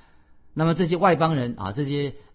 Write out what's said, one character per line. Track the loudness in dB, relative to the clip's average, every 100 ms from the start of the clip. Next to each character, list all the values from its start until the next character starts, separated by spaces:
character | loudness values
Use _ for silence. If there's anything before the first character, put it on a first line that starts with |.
| -20 -20 _ -20 -12
那 | -2
么 | 0
这 | 2 0
些 | 2
外 | 4 4
邦 | 2 0
人 | -2 -6
啊， | -8
这 | -4
些 | -4 -4 -6 -8 -20